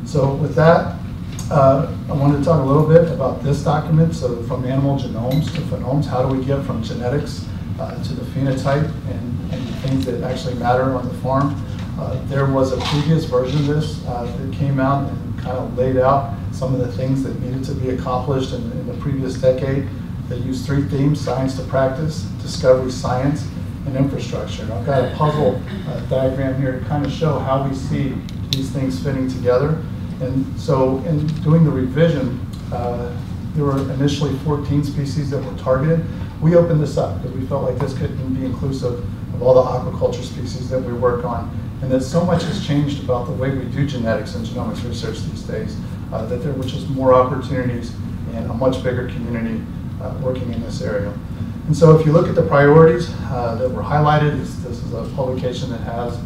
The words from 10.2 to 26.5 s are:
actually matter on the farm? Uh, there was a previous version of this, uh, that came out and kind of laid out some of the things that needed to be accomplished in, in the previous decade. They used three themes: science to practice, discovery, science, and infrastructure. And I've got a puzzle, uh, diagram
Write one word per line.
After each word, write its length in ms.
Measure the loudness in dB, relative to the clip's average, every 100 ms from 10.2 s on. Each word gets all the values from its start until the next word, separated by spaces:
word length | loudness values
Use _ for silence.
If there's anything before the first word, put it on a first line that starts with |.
actually 320 | -4 -4 -4 -4
matter 380 | 2 2 2 0
on 120 | -4
the 60 | -4
farm? 400 | 0 0 0 -2 -6 -6 -6 -6
Uh, 220 | -4 -4 -2
there 200 | 0 2
was 280 | 2 2
a 40 | 0
previous 480 | 0 0 4 2 2
version 340 | 0 2 2
of 60 | 2
this, 380 | 2 0 -4 -4
uh, 160 | -4
that 300 | -4 -4 -6
came 260 | -2 0 2
out 300 | 2 2 0
and 300 | -4 -6 -6
kind 180 | -4 -4
of 200 | -4 0
laid 200 | 2 4
out 380 | 4 4 0 -6 -6
some 220 | -4 -2
of 60 | 0
the 120 | -2
things 320 | -2 0 0
that 160 | 0 -4
needed 240 | -4 -4
to 100 | -4
be 160 | -2 -2
accomplished 640 | -2 -2 -2 0 0 0
in, 80 | -4 -4
in 120 | -6 -6
the 60 | -4
previous 400 | -4 -2 -2 2
decade. 520 | 2 2 0 -2 -2 -6 -8 -8 -6
They 80 | -4
used 280 | -4 -4 0
three 180 | 0
themes: 380 | 0 2 2 2
science 340 | 0 -2 -2 -2
to 80 |
practice, 600 | -2 2 2 0 -4 -4 -6 -6
discovery, 500 | -6 0 4 4 4
science, 560 | -4 -2 0 0 0 -4 -6 -8 -6 -4
and 100 | 0
infrastructure. 680 | 0 0 -4 -6 -6 -6
And 100 | -4
I've 120 | -4 0
got 260 | 2 2
a 40 | 2
puzzle, 460 | 2 4 2 0 -6 -8 -6
uh, 120 | -6
diagram 580 | -2 0 0 0 0